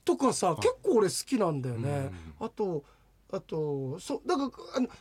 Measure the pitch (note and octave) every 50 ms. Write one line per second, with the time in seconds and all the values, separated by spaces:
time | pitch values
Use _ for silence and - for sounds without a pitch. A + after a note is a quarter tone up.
0 | _ - D#4+ B3+ C#4 B3 F3 - - F3+ D#3 - - B4 B4+ - - G#4 D#4+ A3
1 | G#3 E3+ - - - - C#4 A#3 G3+ E3+ D#3 C#3 B2+ C3 A#2+ A2+ A#2+ C#3+ C#3+ C#3+
2 | C3+ C3+ F#2 F2 D#2+ D#2+ D2+ - - A3+ - - G#3+ F#3+ E3+ D3 - - - _
3 | _ _ _ _ _ _ - F#3 E3+ - D#3+ D#3+ D#3 D3 C#3+ C#3 C3+ B2+ C#3+ F3+
4 | - - - A4+ - - F4+ C#4 C#4 B3 - - - - - C4+ B3+ - - -